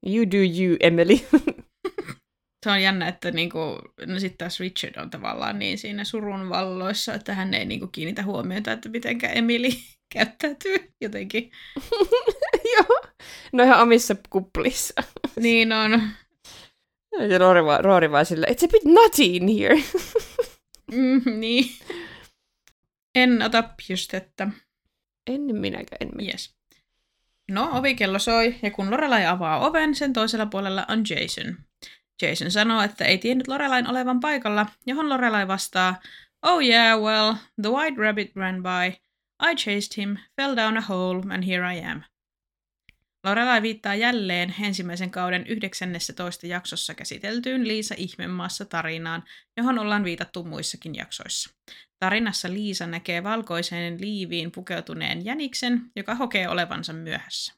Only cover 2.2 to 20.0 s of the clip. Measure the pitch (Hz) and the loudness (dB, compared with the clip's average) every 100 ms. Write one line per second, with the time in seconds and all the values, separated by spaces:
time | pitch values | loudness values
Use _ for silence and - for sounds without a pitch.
2.2 | _ _ _ _ 214 196 190 190 170 180 | _ _ _ _ 0 2 4 2 -2 -4
3.2 | 175 165 170 165 160 101 - _ - 185 | -6 -2 -2 -2 -6 -6 -12 _ -8 -4
4.2 | 190 180 175 - 180 180 - - 76 - | -6 -6 -10 -6 -8 -6 -10 -10 -12 -8
5.2 | - 57 67 202 196 202 208 208 208 226 | -8 -6 -6 -4 -4 -6 -8 -10 -8 -8
6.2 | 208 190 185 180 190 185 185 202 - 214 | -8 -8 -6 -4 -4 -6 -6 -4 -6 -8
7.2 | 208 196 190 190 98 - 180 - 160 214 | -6 -6 -2 -2 -4 -6 -8 -8 -8 -6
8.2 | 196 190 175 185 208 220 214 226 233 233 | -6 -6 -6 -6 -6 -8 -8 -8 -6 -4
9.2 | 247 - 233 233 247 247 - _ _ 233 | -4 -2 0 0 0 -4 -10 _ _ -2
10.2 | - - 302 294 392 381 - _ 220 208 | -2 -2 -8 -6 -4 -4 -6 _ -10 -8
11.2 | 196 214 240 - - - - 466 392 480 | -6 -6 -8 -16 -14 -14 -6 0 2 2
12.2 | 494 - - - 453 480 - 480 - _ | 2 -2 0 0 4 4 6 4 0 _
13.2 | - - - 254 254 247 233 233 - 196 | -20 -20 -6 4 8 10 8 6 4 -4
14.2 | - 190 190 - 247 254 - - - - | -2 -4 -4 -2 -2 -2 -6 -4 -6 -6
15.2 | - - 233 226 226 220 214 226 214 208 | -8 -2 2 4 4 2 4 4 2 -6
16.2 | _ _ - - - _ _ _ _ 415 | _ _ -20 -20 -20 _ _ _ _ -2
17.2 | 214 185 185 180 156 147 190 185 160 147 | 2 6 8 8 8 4 6 6 6 4
18.2 | 156 160 160 - 339 440 294 339 453 - | 4 2 0 2 6 6 8 10 10 8
19.2 | 226 175 180 214 202 311 277 370 | 4 4 2 2 6 4 4 -4